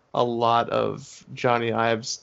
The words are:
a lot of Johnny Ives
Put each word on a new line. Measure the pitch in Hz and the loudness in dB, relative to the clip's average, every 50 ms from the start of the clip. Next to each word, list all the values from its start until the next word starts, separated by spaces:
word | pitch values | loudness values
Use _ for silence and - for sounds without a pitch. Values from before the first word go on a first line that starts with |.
| _ _ - | _ _ -2
a | - 123 | 0 0
lot | 120 117 117 117 113 117 117 117 - | 0 0 0 2 2 4 2 2 0
of | - 117 110 104 101 - 135 - - - - - 131 | 0 0 0 -2 -4 -6 -10 -16 -20 -20 -20 -18 -8
Johnny | - - 127 120 117 117 117 110 | -2 0 2 2 2 0 0 0
Ives | 113 113 117 117 110 120 - - - | 0 0 0 0 0 -2 -6 -10 -10